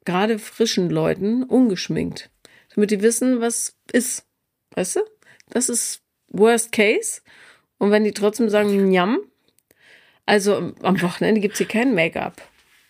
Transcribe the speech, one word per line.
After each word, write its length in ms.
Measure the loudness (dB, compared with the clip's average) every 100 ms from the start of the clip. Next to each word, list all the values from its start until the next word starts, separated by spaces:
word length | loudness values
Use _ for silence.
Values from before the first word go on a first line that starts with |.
| -4
gerade 320 | -2 0 -2
frischen 500 | -6 -2 -2 0 0
Leuten 540 | 0 0 -2 -2 -2
ungeschminkt, 880 | 0 2 2 0 -4 -4 -4 -8 -18 _ _ _ _
damit 160 | -2 0
die 100 | 2
wissen, 400 | 2 2 0 0
was 340 | -2 -4 -8 _ _
ist. 320 | -2 0 -8 _ _ _ _ _
Weißt 220 | -8 -4 -4
du? 40 | -6 _ _ _ _
Das 180 | -4 -2
ist 320 | -4 -6 -10 _ _ _
Worst 440 | 2 2 2 -2
Case. 480 | 0 2 2 -2 -10 _ -20 -20 _ _ -4
Und 140 | 2
wenn 140 | 2
die 80 | 2
trotzdem 360 | 0 -2 0 0
sagen, 400 | 2 2 2 4
„Njam“, 300 | 2 2 -2 -4 _ _ _ _ _ _ -20 _ _
also 320 | 0 2 2 0
am, 180 | -2 -4
am 220 | 0 2
Wochenende 400 | 0 0 0 2
gibt's 160 | 0 -2
hier 100 | -2
kein 260 | 0 0
Make-up. 460 | 0 0 -2 -10 -12 -20 _ _ _